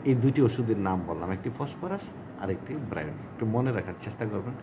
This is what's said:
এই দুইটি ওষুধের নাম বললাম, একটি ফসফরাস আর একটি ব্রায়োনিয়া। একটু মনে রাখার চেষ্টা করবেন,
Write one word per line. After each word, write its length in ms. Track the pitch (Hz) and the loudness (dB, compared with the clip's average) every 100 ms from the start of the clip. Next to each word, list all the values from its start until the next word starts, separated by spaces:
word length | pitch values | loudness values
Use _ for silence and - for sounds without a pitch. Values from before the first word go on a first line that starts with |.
| 139 | 4
এই 100 | 127 | 6
দুইটি 260 | 131 139 | 6 6
ওষুধের 360 | 123 - 113 101 | 6 4 2 2
নাম 240 | 95 92 85 | 2 2 0
বললাম, 240 | 80 85 | -4 -2
একটি 180 | 95 117 113 | -2 -4 -4
ফসফরাস 440 | 139 - 180 196 - - - - | -6 -6 -4 -4 -6 -12 -14 -6
আর 100 | 95 | -4
একটি 240 | 92 - - - | -4 -4 -6 -4
ব্রায়োনিয়া। 440 | 82 76 - - | -4 -4 -8 -10
একটু 120 | - 113 | -2 0
মনে 260 | 117 131 | 2 2
রাখার 220 | 110 90 90 | 2 -2 -6
চেষ্টা 260 | - - 110 | -8 -4 -2
করবেন, 280 | 104 117 135 | -2 -4 -8